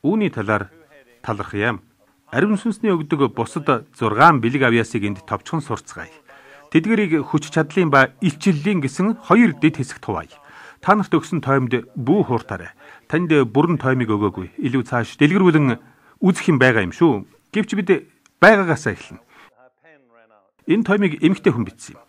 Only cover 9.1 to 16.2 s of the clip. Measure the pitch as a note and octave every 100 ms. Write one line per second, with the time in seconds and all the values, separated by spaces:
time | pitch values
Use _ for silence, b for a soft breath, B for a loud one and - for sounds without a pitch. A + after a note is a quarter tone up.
9.1 | A3 - G#3+ A#3 C#3 D#3 - B2+ - -
10.1 | F#2 D#2+ - B B B B - G#3 G3
11.1 | E3 D#3 E3+ C3 C#3 B2+ B2+ - - A#2+
12.1 | G3+ E3 A#2 - F#2+ E2+ _ B B _
13.1 | D#3+ F3 D3+ B2 B2 D3+ E3 C3+ C3 A2
14.1 | G#2 G#2 F#2+ F#2 - C#3+ C3 A#2 B2 A2+
15.1 | - F#3+ F#3 F#3 D#3 C#3 A2+ b b b
16.1 | b